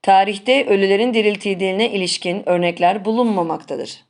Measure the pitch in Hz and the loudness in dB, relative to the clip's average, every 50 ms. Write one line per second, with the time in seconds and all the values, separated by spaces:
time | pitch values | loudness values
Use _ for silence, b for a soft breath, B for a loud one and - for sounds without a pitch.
0 | - - 196 190 196 202 208 202 - 254 262 277 262 - 208 196 196 190 196 196 | 4 6 4 4 4 2 -2 -6 0 0 2 2 2 2 2 2 4 2 2 2
1 | 233 254 226 226 208 208 208 196 - 208 196 175 190 190 185 196 226 - 208 196 | 2 0 0 2 0 0 -2 -2 -4 -6 -4 -2 -2 -2 0 0 -2 -2 -2 -4
2 | 185 175 - - - 180 175 208 - - 180 175 175 175 175 175 175 175 196 214 | -4 -4 -6 -6 -4 -4 -4 -4 -2 0 0 2 0 -2 0 2 2 2 2 0
3 | 190 214 220 233 247 233 208 185 170 160 160 156 - - 143 - 127 - - - | -2 -2 0 0 0 0 0 -2 -2 -2 -4 -8 -8 -10 -8 -8 -8 -12 -14 -20
4 | _ | _